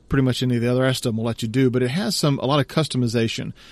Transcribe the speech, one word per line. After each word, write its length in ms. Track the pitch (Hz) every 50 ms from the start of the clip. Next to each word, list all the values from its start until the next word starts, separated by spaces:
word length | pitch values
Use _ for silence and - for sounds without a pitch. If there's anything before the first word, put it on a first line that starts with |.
| _
pretty 160 | - - 135 131
much 180 | 127 120 -
any 140 | 127 127 123
of 60 | 117
the 100 | 117 123
other 120 | 123 127 131
rest 220 | 131 131 - -
of 40 | 123
them 80 | 107
will 80 | 113 113
let 160 | 117 113 -
you 80 | 120 110
do, 200 | 110 131 135 123
but 140 | 117 127 127
it 60 | 123
has 260 | 135 185 220 220 -
some, 240 | - - 147 139 -
a 60 | -
lot 160 | 127 147 147
of 60 | 127
customization. 840 | - - 160 151 - - 127 123 117 110 120 113 113 - - 127 - - - - -